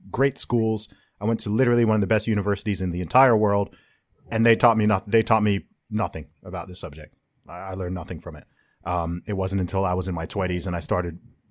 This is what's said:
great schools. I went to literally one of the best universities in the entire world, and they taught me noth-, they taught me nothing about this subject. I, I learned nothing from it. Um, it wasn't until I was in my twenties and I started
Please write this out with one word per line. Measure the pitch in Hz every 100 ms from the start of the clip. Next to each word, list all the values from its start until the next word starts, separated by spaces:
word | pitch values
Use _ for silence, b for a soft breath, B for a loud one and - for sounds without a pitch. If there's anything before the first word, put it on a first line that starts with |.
| -
great | 107 139 139
schools. | - 120 110 110 - b b b
I | 107
went | 113
to | -
literally | 107 127 120 113
one | 107
of |
the | 95
best | 107 -
universities | 104 98 101 107 95
in | 92
the | 87
entire | 87 - 135 110
world, | 107 101 101 b b b b _ -
and | 113 113
they | 113
taught | 123 110
me | 107
noth-, | 98 -
they | 113
taught | 110 110
me | 107 98 - _ _
nothing | 107 92 80 73 _
about | 92 90 90
this | 90
subject. | 80 76 73 _ _ _ -
I, | 85
I | 95
learned | 95 90 92
nothing | - 85
from | 82 76
it. | - _ _ _ -
Um, | 90 85 85 -
it |
wasn't | 98 92 95
until | 90 95 95
I | 92
was | 90
in | 87
my | 82
twenties | 101 92 90 85
and | 87
I |
started | - 95 87 82 - _ _